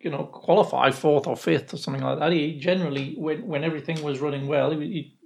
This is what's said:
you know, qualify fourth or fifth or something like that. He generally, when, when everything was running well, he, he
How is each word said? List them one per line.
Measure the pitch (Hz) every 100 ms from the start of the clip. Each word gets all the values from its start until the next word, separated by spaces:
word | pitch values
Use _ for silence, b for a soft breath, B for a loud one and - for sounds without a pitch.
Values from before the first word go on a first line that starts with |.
you | 160
know, | 139
qualify | 151 - - 185 185 131 131
fourth | 127 156 147 -
or | 117
fifth | - 151 -
or | -
something | - 139
like | 131 139
that. | 156
He | 170 147 156
generally, | 160 185 160 139 139 -
when, | 156 156 233
when | 147 160
everything | 156 151 160
was | 147 131
running | 147 139 139
well, | 147 135
he, | 156
he | 147 170 - _